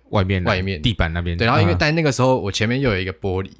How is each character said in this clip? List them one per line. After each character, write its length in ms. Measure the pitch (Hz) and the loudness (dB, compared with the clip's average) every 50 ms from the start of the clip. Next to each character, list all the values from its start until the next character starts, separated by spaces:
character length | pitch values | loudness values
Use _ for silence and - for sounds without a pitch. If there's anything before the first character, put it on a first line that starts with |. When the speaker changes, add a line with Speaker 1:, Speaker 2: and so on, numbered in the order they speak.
| _ _ | _ _
Speaker 1:
外 140 | - 107 95 | 0 0 2
面， 180 | 92 98 92 90 | 2 0 0 0
Speaker 2:
外 180 | 113 107 92 95 | 0 0 0 -2
面。 180 | 98 98 80 | -2 -4 -2
Speaker 1:
地 140 | 78 123 104 | -2 -2 0
板 180 | - 90 82 80 | 0 -2 -2 -2
那 80 | 87 | -4
边。 160 | 85 87 85 | -4 -4 -2
Speaker 2:
对， 100 | 85 117 | 0 0
然 80 | 117 127 | 2 2
后 60 | 156 | 4
因 60 | 101 | 2
为， 80 | 92 87 | 2 2
Speaker 1:
嗯。 20 | 90 | 2
Speaker 2:
但 160 | 110 147 156 | 0 0 2
那 80 | 165 160 | 2 0
个 80 | 147 | 0
时 120 | 127 - 127 | 2 2 2
候 180 | 131 131 123 | 2 2 2
我 100 | - 101 | 0 -2
前 160 | 92 - 110 | -4 -2 -2
面 140 | 110 120 131 | -2 0 0
又 80 | 139 127 | 0 0
有 80 | 104 92 | 0 0
一 60 | 92 | -2
个 80 | 92 90 | -4 -6
玻 300 | - - 98 90 95 95 | -6 -4 -4 -2 -2 -4
璃， 80 | 95 - - | -6 -10 -18